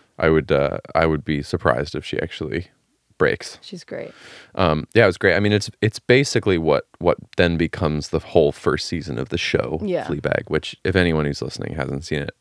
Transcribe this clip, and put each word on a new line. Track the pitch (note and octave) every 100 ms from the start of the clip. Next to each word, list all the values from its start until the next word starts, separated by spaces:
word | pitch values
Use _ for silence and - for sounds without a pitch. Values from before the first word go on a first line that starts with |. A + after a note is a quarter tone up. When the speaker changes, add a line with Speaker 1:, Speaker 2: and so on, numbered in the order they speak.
| _ -
Speaker 1:
I | E2
would, | D#2+ -
uh, | C#2 C#2+ G1+ -
I | - E2
would | D2+
be | - D2
surprised | - - D#2 B1 D2+ D2+
if |
she | - -
actually | E2+ - D#2+ E2+ - _ _ _ _ -
breaks. | C#2+ - - -
Speaker 2:
She's | - F3+ -
great. | - - - - - - -
Speaker 1:
Um, | F2+ D#2 -
yeah, | A2
it | G#2
was | -
great. | G2 F2
I |
mean, | G#2
it's, | G#2 - -
it's | A2 -
basically | - B2+ C3+ A#2 G2+ F2
what, | D#2+ C#2+ - -
what | F2 - - -
then | F2 E2
becomes | E2 - D#2+ D2+ -
the | D#2
whole | - F2 D2
first | - - C#2+ -
season | E2+ D2 A#1+
of | -
the | E2+
show, | - - - D#2+
Speaker 2:
Yeah. | G3+ E3+ -
Speaker 1:
Fleabag, | D#2 - - -
which | D2+ - -
if | - F#2
anyone | F2 D#2
who's | D2 C#2+
listening | - - - D#2
hasn't | C2+ C#2
seen | E2+ D2+
it, | C#2+ -